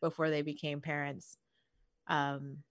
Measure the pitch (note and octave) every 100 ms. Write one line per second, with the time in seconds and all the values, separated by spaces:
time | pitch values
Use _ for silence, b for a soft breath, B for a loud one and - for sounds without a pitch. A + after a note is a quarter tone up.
0 | E3 D#3+ D#3+ D3+ D3+ D3 D3+ C#3+ D#3 D3
1 | C#3+ D#3+ - - _ _ _ _ _ _
2 | - D3+ C#3+ C#3 C#3 C#3+ -